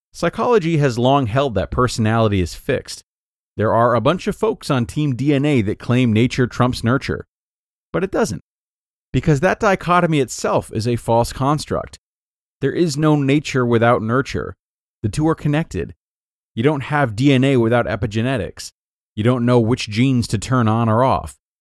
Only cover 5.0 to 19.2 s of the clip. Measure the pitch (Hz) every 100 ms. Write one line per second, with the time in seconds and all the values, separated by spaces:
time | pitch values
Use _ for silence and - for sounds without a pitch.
5 | 147 117 139 139 147 135 101 92 - 123
6 | 123 107 123 - 123 - 123 120 117 135
7 | - 73 - _ _ _ _ _ _ 165
8 | 190 - 190 160 - _ _ _ _ _
9 | _ 135 160 139 185 208 214 190 - 175
10 | 175 151 123 - 220 170 - 110 113 120
11 | - 117 117 - 131 151 - 87 - -
12 | _ _ _ _ _ _ 135 - 170 139
13 | 156 147 135 147 - 131 120 117 117 120
14 | 110 127 135 87 - - _ _ _ _
15 | 107 156 156 151 151 147 165 90 62 -
16 | _ _ _ _ _ 113 131 143 123 147
17 | 135 104 143 131 135 131 113 120 95 107
18 | 117 110 123 131 82 - - - _ _
19 | _ -